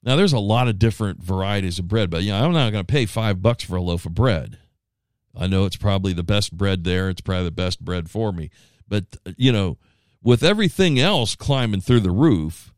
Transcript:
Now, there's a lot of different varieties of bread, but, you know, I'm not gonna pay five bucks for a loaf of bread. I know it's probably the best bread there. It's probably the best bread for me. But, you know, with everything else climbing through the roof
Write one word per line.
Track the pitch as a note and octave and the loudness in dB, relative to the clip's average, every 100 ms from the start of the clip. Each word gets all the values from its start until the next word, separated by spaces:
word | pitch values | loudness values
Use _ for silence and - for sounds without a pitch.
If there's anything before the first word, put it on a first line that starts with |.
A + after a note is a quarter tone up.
Now, | A#2+ C#3 | 0 2
there's | G3 | 4
a | C3+ | 2
lot | G2+ A2+ B2 | 2 2 2
of | G2+ | 2
different | A2+ - G#2+ F2+ | 0 0 -6 -6
varieties | E2+ F#2+ F#2+ G2+ F#2 E2+ | -4 -2 0 -2 -2 -4
of | F2 | -2
bread, | A2 F#2+ | 0 0
but, | E2 | -2
you | G2 | -2
know, | G2+ | 0
I'm | C#3+ | 0
not | E3+ A#2+ | 2 0
gonna | G#2+ | -2
pay | F#2 C#3+ A2+ | -2 0 0
five | - A2 F#2+ | -2 -2 0
bucks | G2+ A#2+ | 0 0
for | - F2+ | -4 -4
a | |
loaf | F2 E2+ | -2 -2
of | E2 | -4
bread. | F2 B2+ F2+ A1 - _ _ _ _ _ _ _ | 0 2 0 -4 -16 _ _ _ _ _ _ _
I | - F#2 | -6 -2
know | F#2+ | 0
it's | G2 - | 0 -2
probably | G#2 F#2+ F#2+ | -2 0 0
the | F2 | -2
best | E2+ G#2 G2+ | -2 -2 -2
bread | E2+ G2+ F#2+ | -4 -2 -2
there. | F2 F2+ F#2+ | -2 -2 -2
It's | F2+ | -6
probably | - F#2 | -4 -4
the | F2+ | -4
best | E2 F#2 F2+ | -4 -4 -4
bread | A#2+ F2+ D#2+ | -6 -6 -6
for | G#2+ A2+ | -4 -4
me. | F2 D#2+ _ _ _ _ | -4 -10 _ _ _ _
But, | G#2 F#2 - - F#2 | -6 -6 -16 -18 0
you | B2+ | 2
know, | A2+ F#2+ - _ _ _ _ | 2 0 -4 _ _ _ _
with | A2+ A#2+ | 2 4
everything | D#3 G#3 G3 - F#3 C3+ | 4 4 0 2 2 4
else | D#3 F#3+ G#2+ - | 2 2 -2 -4
climbing | - C3+ A#2 G2 | -2 -2 0 -2
through | F2+ B2 | 2 2
the | F#2+ | 4
roof | F2+ D#3 G2 D#2 - - | 2 4 4 0 -8 -18